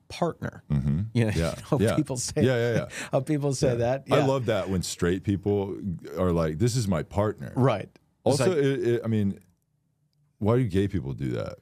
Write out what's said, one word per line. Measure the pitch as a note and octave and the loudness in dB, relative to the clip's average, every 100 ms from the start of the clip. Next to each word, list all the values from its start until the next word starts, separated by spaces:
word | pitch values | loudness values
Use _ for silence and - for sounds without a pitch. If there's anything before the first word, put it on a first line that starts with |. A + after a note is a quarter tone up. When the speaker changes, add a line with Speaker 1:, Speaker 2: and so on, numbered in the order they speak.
| _ | _
Speaker 1:
partner. | - E3+ - - - - | -4 -4 -4 -10 -12 -2
Speaker 2:
Mm-hmm. | C#2+ C#2+ D2+ A2 | 0 0 -2 -2
Speaker 1:
<laughs> | |
You | A#2 A2 | 0 0
know, | E2 | 0
Speaker 2:
Yeah. | E2 - | -2 -4
Speaker 1:
how | - C#3+ | -4 0
Speaker 2:
Yeah. | G#2+ G2+ | 2 0
Speaker 1:
people | C#3+ B2+ | -2 -4
say, | - - B2 | -6 2 2
Speaker 2:
Yeah, | A#2+ | 2
yeah, | A#2+ A2 | 2 0
yeah. | C#2 - | -2 -10
Speaker 1:
<laughs> | - | -4
how | C#3 | -2
people | C3 D3+ C#3+ C3 | 0 -2 0 0
say | C#3 | 0
Speaker 2:
Yeah. | A#2+ | 2
Speaker 1:
that. | A#2 C3+ C3+ | 0 -2 0
Speaker 2:
I | C3 | 2
Speaker 1:
Yeah. | C3+ | 2
Speaker 2:
love | C3+ A2+ | 0 0
that | G#2 F2+ | 0 0
when | F#2 | -2
straight | - - F2 F#2 | -4 -2 0 0
people | G2 F#2+ G2+ G2+ G2 - G2 D#2+ - D2+ | 0 -2 0 0 -2 -6 -8 -8 -8 -2
are | F#2 | 2
like, | E2+ D#2+ D#2 | 2 0 0
"This | A#2+ A#2+ | 0 0
is | G2 | 0
my | E2 | -2
partner." | C#2 - G#2+ - C2 - | -2 0 0 -2 -6 2
Speaker 1:
Right. | B2+ G#2 - _ _ _ A2 | 2 2 -6 _ _ _ 0
It's | C#3 | 2
Speaker 2:
Also, | F#3+ | 2
Speaker 1:
like | E3+ | 4
Speaker 2:
it, | C#3 C3+ A2+ | 2 2 0
it, | A#2 | 0
I | A2+ | 0
mean, | A2 G2+ - _ _ _ _ _ _ _ _ _ _ | 0 0 -2 _ _ _ _ _ _ _ _ _ _
why | G2+ B2 | 2 2
do | A#2+ | 2
gay | F#2 G2+ | 2 0
people | F#2+ C2 | -2 -6
do | A#1+ C2 | -6 -4
that? | A#1 G1+ - | -4 -6 -10